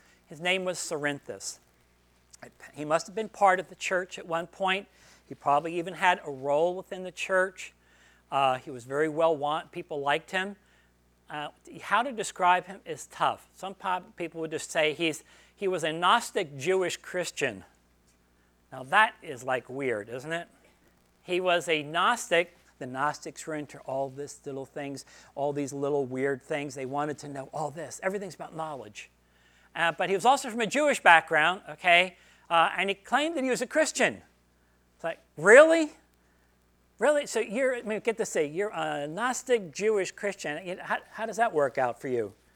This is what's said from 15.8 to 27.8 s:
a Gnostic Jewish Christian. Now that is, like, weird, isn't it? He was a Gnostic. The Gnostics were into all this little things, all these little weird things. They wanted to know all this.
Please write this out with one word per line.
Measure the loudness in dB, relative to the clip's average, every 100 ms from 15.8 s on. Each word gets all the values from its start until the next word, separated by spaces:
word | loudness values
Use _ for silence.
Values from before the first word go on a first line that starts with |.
a | -2
Gnostic | 0 4 4 2 -4 -4 -4
Jewish | 0 2 0 -4
Christian. | -8 -6 -6 -4 -4 -4 -12 _ _ _ _ _ _ _ _ _ _
Now | -14
that | 0 4 4 2
is, | -12 -10
like, | -2 -2 -2
weird, | -4 -2 -2 -4
isn't | -10 -8
it? | -8 -8 _ _ _ _ _ _ _
He | -4 -2
was | 2 2 2
a | 0
Gnostic. | 0 0 2 0 2 2 2 _ _ -14
The | -10
Gnostics | -2 -2 -2 -10 -14 -10
were | -8
into | -10 -14
all | -8 -6 -6
this | -8 -14 -14 -12
little | -10
things, | -10 -10 -10 -10 -16 -20 -16
all | -6 -4
these | -2 -6
little | -4 -2 -2 -2
weird | -2 -2 -4
things. | -4 -6 -6
They | -8 -6
wanted | -4 -4 -6
to | -10
know | -12 -10
all | -6 -8
this. | -8